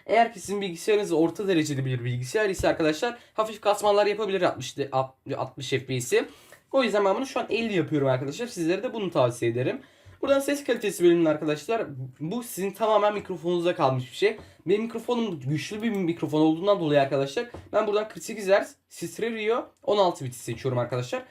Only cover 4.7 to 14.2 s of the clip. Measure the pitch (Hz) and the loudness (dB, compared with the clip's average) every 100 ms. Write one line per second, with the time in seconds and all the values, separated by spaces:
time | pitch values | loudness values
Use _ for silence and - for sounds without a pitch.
4.7 | - 135 131 127 _ - - 120 - 131 | -6 -2 0 -2 _ -10 -6 -6 -8 -4
5.7 | 131 - 131 123 214 285 - - - _ | -4 -2 -6 0 0 0 -10 -20 -20 _
6.7 | 269 240 202 196 208 269 254 - 226 226 | 0 2 2 2 2 -2 -4 -4 -2 0
7.7 | 190 131 151 135 127 135 160 233 180 160 | 0 0 0 2 0 -2 -6 -8 -4 0
8.7 | 190 247 220 185 151 123 - 120 117 139 | 0 -2 -4 -2 2 2 2 -2 0 -2
9.7 | 247 - _ - - 262 277 277 285 269 | -4 -10 _ -20 -6 2 2 2 -4 -2
10.7 | 240 208 - 175 170 160 151 156 151 - | -2 -2 4 4 6 4 2 0 -4 -2
11.7 | 226 165 131 131 - 156 233 233 - 196 | -4 -4 -8 -12 -8 -6 -6 -8 -6 -6
12.7 | 196 220 214 208 202 - 175 165 180 170 | -2 4 4 4 0 -6 -6 -2 0 0
13.7 | 170 139 127 127 - | 2 2 2 -4 0